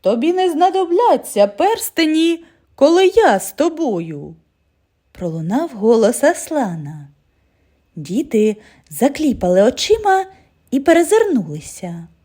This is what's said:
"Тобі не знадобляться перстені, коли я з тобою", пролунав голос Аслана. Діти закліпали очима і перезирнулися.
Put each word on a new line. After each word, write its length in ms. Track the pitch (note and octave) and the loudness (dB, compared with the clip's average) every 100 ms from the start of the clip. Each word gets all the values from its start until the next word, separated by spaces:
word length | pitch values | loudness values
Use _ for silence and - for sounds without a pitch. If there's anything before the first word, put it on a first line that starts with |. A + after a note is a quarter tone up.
"Тобі 320 | - A#3 D4+ | 0 0 0
не 160 | F4+ F#4 | 0 0
знадобляться 960 | D#4 F4+ F#4 F4+ F4 A#4+ C#4+ - G#3 G3+ | 2 0 0 0 2 2 0 -2 0 0
перстені, 960 | - F4+ A4+ - - D#4+ D#4 E4 E4 - _ _ - | 2 -2 0 -6 -2 0 2 0 -2 -8 _ _ 0
коли 320 | C#4 E4+ F#4+ | 2 4 4
я 320 | F#4+ F#4+ G3 | 4 4 2
з 120 | - | -2
тобою", 840 | - D#4+ D#4+ D#4 F#3 E3 D3 D3+ E3 _ _ _ _ _ _ _ | -2 -2 -2 -4 -4 -6 -12 -14 -20 _ _ _ _ _ _ _
пролунав 600 | - F3+ E3 D#3+ A#3 E4 | -10 -8 -6 -4 -4 -4
голос 500 | A#3 A3 A3+ A3 B3 | -2 2 4 2 2
Аслана. 840 | D4 E4+ - D#4 A3 E3+ C#3+ D3+ C#3+ C#3+ _ _ _ _ _ _ _ - | 0 0 -4 -4 -4 -6 -12 -14 -20 _ _ _ _ _ _ _ _ -16
Діти 640 | D3 G3+ D#4+ A3+ G#3+ G#3 - _ _ | -6 -6 -2 0 0 -2 -12 _ _
закліпали 760 | - C4+ C#4+ D#4 - F3+ F3+ | -2 -2 0 -2 -2 0 4
очима 600 | G#3+ - - A4 G#4 F#4+ F#4+ - _ _ _ | 2 2 -2 0 2 0 -2 -12 _ _ _
і 80 | C4+ | -2
перезирнулися. 1300 | C#4 E4 E4+ G#4+ G#4+ C4+ D#3 D3+ - - F3+ E3+ E3 _ | 4 4 4 2 2 -2 -4 -12 -14 -14 -14 -14 -16 _